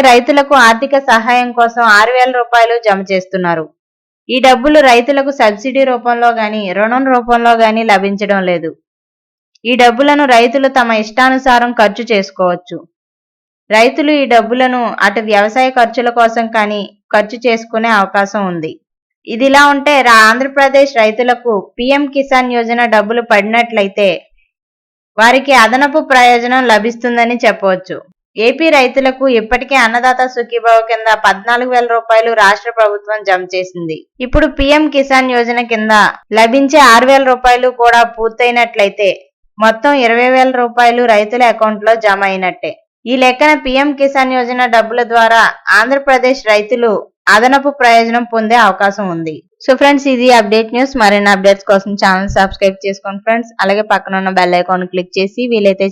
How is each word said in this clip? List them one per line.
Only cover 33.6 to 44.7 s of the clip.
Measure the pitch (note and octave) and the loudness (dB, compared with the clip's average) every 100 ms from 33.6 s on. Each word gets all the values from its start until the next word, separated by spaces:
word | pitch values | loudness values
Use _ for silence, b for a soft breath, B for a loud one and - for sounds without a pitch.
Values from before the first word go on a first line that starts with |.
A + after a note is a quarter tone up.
| F#3 F3+ E3 D#3 - - | -8 -10 -10 -12 -14 -12
ఇప్పుడు | B3+ D4 D4 - | -6 -2 -2 -2
పీఎం | C#4 D4 D4+ | 0 0 0
కిసాన్ | C#4+ C4+ C4 C4 B3 | -2 0 0 0 -2
యోజన | A#3 A#3+ A#3 | -2 -4 -4
కింద | A3+ A3 G#3+ G3 - - G#3+ | -4 0 2 2 -2 -4 0
లభించే | A3+ C4+ C#4 D4 C4+ | 2 2 2 4 6
ఆరు | A3+ B3+ | 4 4
వేల | C4+ C4+ | 4 2
రూపాయలు | B3 B3 B3 B3 A#3+ | 0 2 2 0 0
కూడా | A#3 A#3 A3+ A#3 | 2 2 2 -2
పూర్తయినట్లయితే | A3+ A3 A#3+ A#3+ A#3 A3+ G3+ G3 G3+ D3+ _ _ _ - | -6 -2 -2 0 -2 -2 -2 -2 -4 -4 _ _ _ -2
మొత్తం | A3 A3 C#4+ C#4+ | -2 0 0 0
ఇరవై | A#3 A#3 B3+ | 0 0 2
వేల | C4 C4 B3+ | 2 2 0
రూపాయలు | A#3+ A3+ A#3+ A#3+ A#3+ | -2 0 2 2 2
రైతుల | G#3+ G#3+ B3 A#3+ | 2 0 0 0
అకౌంట్లో | A3+ G#3+ G#3+ G#3+ A3+ | 0 -2 -2 0 0
జమ | G#3+ G3 G3 | 0 0 -2
అయినట్టే. | F#3+ F#3 F3 D#3+ - _ _ A3 | -2 -4 -6 -10 -12 _ _ -4
ఈ | B3+ | 0
లెక్కన | B3+ B3 D4+ D4 | 0 2 0 0
పీఎం | C4 C4 C#4+ C#4 | -2 -2 -2 0
కిసాన్ | C#4 C#4 C4 B3+ | -2 0 -2 -2
యోజన | A#3+ B3 B3 | -4 -2 0